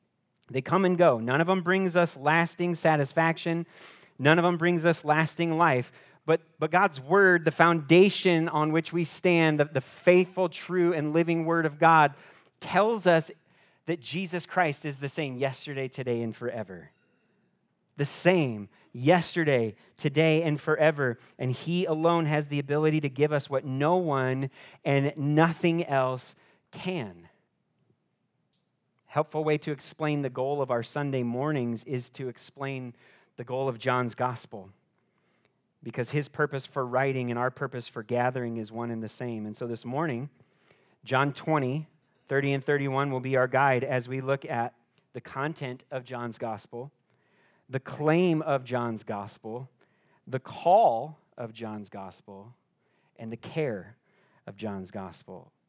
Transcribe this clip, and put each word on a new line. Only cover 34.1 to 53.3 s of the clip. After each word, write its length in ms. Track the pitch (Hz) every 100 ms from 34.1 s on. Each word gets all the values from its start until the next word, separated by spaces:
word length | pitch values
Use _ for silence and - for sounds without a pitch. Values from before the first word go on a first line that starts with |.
gospel, 560 | - 127 123 - 107 92 _ _ _ _ _ _ _ _ _ _ _
because 280 | 123 127 120
his 180 | 147 139
purpose 360 | - 147 139
for 220 | - 143 127
writing 440 | 123 135 131 120
and 80 | 120
our 120 | 127
purpose 380 | - 135 123 -
for 140 | 123
gathering 540 | 107 120 123 127 120 117
is 160 | 107
one 180 | 113 117
and 120 | 113
the 60 | 110
same. 380 | - 123 113 107
And 100 | 104
so 100 | 120
this 180 | 117
morning, 460 | 120 135 165 120 143 _ _ _ _ _ _ _
John 280 | - 131 143
twenty, 540 | - - 156 127 147 156 _ _ _ -
thirty 240 | 139 139
and 120 | 139
thirty-one 460 | 131 143 139 135 143
will 100 | 131
be 160 | 131 131
our 120 | 127
guide 360 | 131 139 127
as 240 | 135 131 120
we 120 | 131
look 240 | 131 135 -
at 280 | 120 120 - _ _ _
the 80 | 127
content 640 | - 135 147 156 131 127 -
of 140 | 131
John's 340 | 120 123 120 113
gospel, 520 | 117 104 - 120 143 _ _ _ _ _ _ _ -
the 120 | 131
claim 640 | - - 151 165 180 160
of 220 | 160 139
John's 380 | 123 123 120 110
gospel, 640 | - 101 101 - 110 120 131 _ _ _ _ _ -
the 120 | 127
call 800 | - - 170 202 196 113 147 151 _ -
of 160 | 117
John's 360 | 110 110 107 101
gospel, 640 | 101 95 - - 98 107 - _ _ _ _ _ -
and 140 | 113